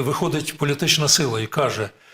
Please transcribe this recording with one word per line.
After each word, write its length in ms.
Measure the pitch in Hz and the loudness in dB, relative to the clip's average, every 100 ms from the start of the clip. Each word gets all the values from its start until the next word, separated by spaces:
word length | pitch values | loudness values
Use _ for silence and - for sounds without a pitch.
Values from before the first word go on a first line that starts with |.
виходить 560 | 131 143 170 151 156 - | 0 -2 -2 -2 -4 -2
політична 500 | 143 143 156 - 147 | -2 0 2 2 4
сила 340 | - 139 110 | 2 2 0
і 60 | 110 | -2
каже, 420 | - 131 107 104 - - | 0 0 0 -6 -8 -20